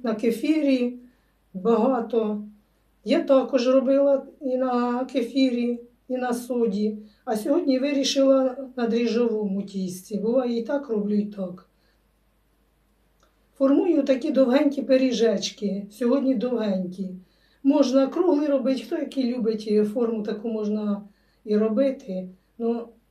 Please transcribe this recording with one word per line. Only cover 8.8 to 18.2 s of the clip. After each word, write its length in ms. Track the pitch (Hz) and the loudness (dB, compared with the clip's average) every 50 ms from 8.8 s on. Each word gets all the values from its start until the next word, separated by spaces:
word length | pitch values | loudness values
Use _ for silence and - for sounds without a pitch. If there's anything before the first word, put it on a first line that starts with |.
| 233 | -2
дріжджовому 760 | 214 220 233 240 220 214 240 240 226 214 214 208 190 190 196 | 0 0 0 0 0 2 0 0 0 0 -2 -2 -2 -2 -4
тісті. 560 | 185 - - 190 185 170 - - - - 214 185 | -6 -6 -6 -6 -6 -6 -8 -10 -10 -8 -6 -4
Буває, 400 | 190 226 240 262 247 240 233 226 | -2 0 0 0 0 0 -2 -4
і 40 | |
так 260 | 220 - 285 277 277 240 | -4 -4 -4 -4 -4 -4
роблю, 260 | 220 208 196 208 208 | -2 -2 -2 0 0
і 100 | 208 202 | 0 -2
так. 440 | - - 196 190 175 - - - _ _ _ _ _ _ _ _ _ _ _ _ _ _ _ _ _ _ _ _ _ _ _ _ _ _ _ _ _ _ _ _ _ _ _ _ _ _ - | -2 -6 -10 -10 -10 -10 -14 -20 _ _ _ _ _ _ _ _ _ _ _ _ _ _ _ _ _ _ _ _ _ _ _ _ _ _ _ _ _ _ _ _ _ _ _ _ _ _ 0
Формую 440 | 269 269 285 339 392 359 311 294 | 2 4 4 4 4 4 2 2
такі 280 | 269 - 262 254 320 294 | 2 2 0 0 0 0
довгенькі 520 | - 269 269 233 254 294 302 285 - 277 | 2 4 4 4 4 4 2 2 0 -2
пиріжечки. 1040 | 226 269 262 254 262 254 220 196 226 220 202 180 - - - - 208 196 190 208 208 - | 2 2 4 4 4 2 2 2 2 2 2 0 -4 -6 -8 -6 -6 -4 -4 -6 -8 -12
Сьогодні 440 | - - 247 240 269 277 254 262 262 | -8 -4 0 0 0 2 2 0 0
довгенькі. 760 | 208 233 247 247 220 214 202 185 185 180 170 - 202 185 180 - - - _ _ _ _ _ _ _ | 0 -2 -2 -2 -2 -2 -2 -2 -2 -4 -6 -8 -10 -10 -10 -12 -14 -18 _ _ _ _ _ _ _
Можна 440 | - 269 294 294 269 240 254 269 269 | 0 2 4 4 4 4 4 2 2
круглий 420 | 262 - 330 | 2 0 2